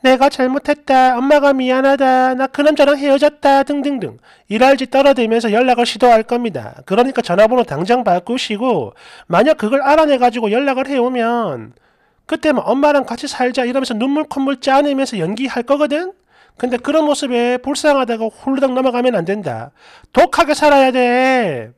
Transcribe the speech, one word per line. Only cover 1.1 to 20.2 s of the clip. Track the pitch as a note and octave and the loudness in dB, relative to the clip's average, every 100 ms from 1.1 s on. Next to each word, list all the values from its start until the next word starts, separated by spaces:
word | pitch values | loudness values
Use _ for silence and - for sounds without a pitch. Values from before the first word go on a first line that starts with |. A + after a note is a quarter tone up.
| B3 | 2
엄마가 | C4+ D4 C#4 | 2 2 2
미안하다. | C4+ B3+ B3+ C4+ C#4 C4+ B3+ B3+ | 0 0 0 2 2 2 2 0
나 | B3+ C4+ | 0 -4
그 | - | 0
남자랑 | C#4+ D4+ C#4 C#4+ | 0 2 2 2
헤어졌다." | C#4+ C4+ D4 D4 C#4 C#4 | 0 2 2 2 2 2
등등등 | C4+ C#4+ C#4 C4+ D#3+ A2 _ _ _ | 2 -4 -4 -6 -8 -12 _ _ _
이랄 | G#3 B3+ C#4 | 0 2 2
짓 | C4 | 0
떨어대면서 | C4+ C#4 C4+ A3+ A3+ A#3 | 2 2 2 2 0 0
연락을 | G#3 B3+ A#3+ | 0 2 2
시도할 | A#3+ G#3 B3 A3+ | 0 2 4 4
겁니다. | A3 A#3+ A#3 C#3+ G#2+ - - | 2 -4 -4 -8 -12 -18 -4
그러니까 | G3 B3 - | 0 0 -2
전화번호 | - F3 A3 B3+ | -2 2 2 2
당장 | A#3 C#3+ F#3 B3 | -2 -4 0 0
바꾸시고 | A3+ F3+ - B3 - G#3 B3+ G3 G#2+ - - - - | 2 -2 -2 -6 -6 -4 -2 -2 -4 -12 -20 -20 -4
만약 | E3+ C4 D4+ | 0 2 2
그걸 | G#3+ C#4 | 0 0
알아내가지고 | C4+ D4+ D#4 C4+ B3 A#3 A3 | 2 2 4 2 2 2 0
연락을 | A3 C#4 B3+ C4+ | 0 0 -2 -2
해오면 | C#4 A#3+ B3+ A3+ A#3+ G#3+ C3 A2 _ _ _ _ _ _ | -2 -2 -2 -2 -2 -4 -6 -12 _ _ _ _ _ _
그때 | - D#4 | -4 -2
뭐 | B3+ | -2
"엄마랑 | - B3+ D4 D4 | -2 0 2 2
같이 | C4+ A#3 C#4+ | -2 -8 -10
살자." | - B3+ C4 | -4 -4 -2
이러면서 | B3 B3+ C4 | -4 -4 -4
눈물 | A3 B3+ C#4+ | -4 -2 -2
콧물 | D4+ - C4+ C#4 | -4 -4 -4 -4
짜내면서 | - C4+ D4 C4+ C4+ G#3 | 0 0 0 -2 -4 -4
연기할 | E3 G#3+ C4 B3 | -6 -4 -6 -6
거거든? | A#3+ C#4+ D4+ D4 F#4 G4 _ _ _ _ | -4 -2 0 -2 -6 -12 _ _ _ _
근데 | B3 D3+ | -6 -4
그런 | B3 D4+ D4+ | -2 0 0
모습에 | C#4+ C#4 A#3+ A#3+ B3 | -2 -2 -2 -2 -2
불쌍하다고 | B3+ C#4+ D#4 C#4 B3 A3+ A3 | -6 -2 0 0 0 -4 -6
훌르덕 | - - C4+ C4+ | -6 -6 -2 0
넘어가면 | B3+ C4 A#3+ B3+ A3+ | 0 -2 0 -2 -2
안 | |
된다. | E3 G#3 E3 A2+ A#2+ _ _ - _ | -4 -6 -6 -10 -12 _ _ -20 _
독하게 | - | 0